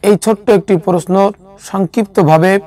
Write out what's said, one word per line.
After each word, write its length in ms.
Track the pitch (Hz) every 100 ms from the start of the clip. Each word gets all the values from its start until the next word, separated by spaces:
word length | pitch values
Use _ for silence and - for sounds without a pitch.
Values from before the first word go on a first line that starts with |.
এই 120 | 196 202
ছোট্ট 220 | 220 208 214
একটি 260 | 202 - 180
প্রশ্ন 380 | 185 175 160 185 196 202 190 196 -
সংক্ষিপ্তভাবে 800 | 196 180 - 208 - 156 160 185 196